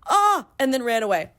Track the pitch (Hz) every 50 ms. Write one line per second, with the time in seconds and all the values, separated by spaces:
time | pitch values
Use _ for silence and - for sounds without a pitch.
0 | _ - 311 403 403 415 415 359 240 _ _ _ 269 269 262 262 247 233 233 226
1 | 220 208 196 170 156 - _